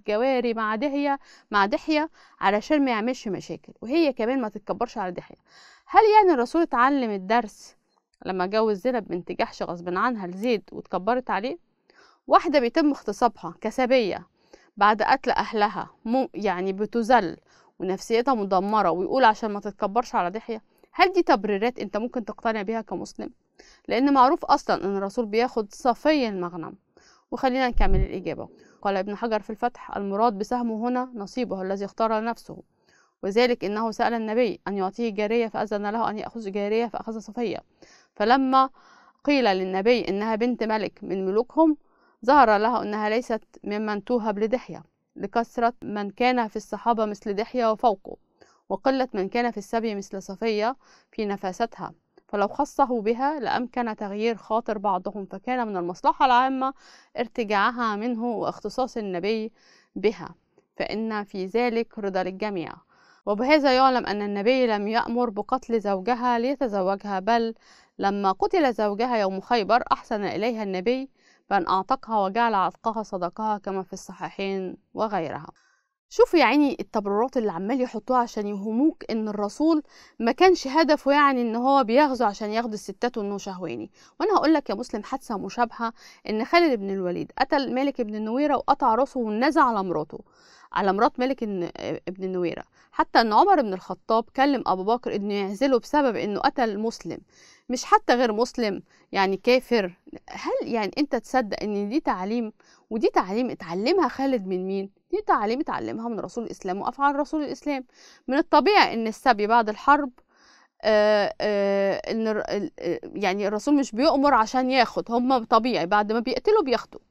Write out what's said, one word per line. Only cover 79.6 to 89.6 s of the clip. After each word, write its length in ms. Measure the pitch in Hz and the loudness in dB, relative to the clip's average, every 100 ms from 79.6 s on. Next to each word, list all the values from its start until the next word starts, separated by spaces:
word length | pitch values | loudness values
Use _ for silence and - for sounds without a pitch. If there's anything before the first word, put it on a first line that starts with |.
| 311 311 - - - - | 2 2 -2 -16 -18 -4
ما 140 | 233 | 0
كانش 340 | - 370 349 269 | 6 6 6 2
هدفه 460 | 285 311 302 269 | 2 4 2 4
يعني 300 | 285 285 262 | 4 4 4
ان 140 | 233 226 | 0 0
هو 280 | 254 277 | 4 4
بيغزو 400 | 220 247 302 247 | 4 4 4 2
عشان 260 | 226 196 208 | -2 -2 -4
ياخد 220 | 220 240 | -4 -4
الستات 460 | 208 - 196 240 233 | -6 -10 -6 -4 -4
وانه 200 | 202 202 | -6 -6
شهواني. 520 | 196 185 175 117 - _ - - | -8 -10 -10 -10 -12 _ -16 -4
وانا 160 | 415 370 | 0 2
هقول 180 | 302 | 4
لك 160 | 311 - | 2 0
يا 40 | |
مسلم 280 | 208 247 - | -6 -6 -8
حادثه 360 | - 277 - 202 | -6 -8 -6 -8
مشابهه، 540 | 185 240 240 - 226 - - - - | -6 -2 -2 -2 -8 -8 -20 -14 -6
ان 160 | 214 | -4
خالد 340 | 220 339 339 233 | 2 4 4 2
بن 100 | 196 | -2
الوليد 420 | 196 180 175 - - | -4 -4 -4 -6 -4
قتل 360 | 269 294 247 | 0 0 0
مالك 260 | 247 277 269 | -2 -2 -2
بن 140 | 220 | -6
النويره 420 | 214 214 247 294 262 | -6 -4 -2 0 0
وقطع 380 | - 285 262 | 0 2 2
راسه 260 | 220 269 262 | 2 0 -2
ونزع 420 | 220 214 269 311 | -4 0 2 2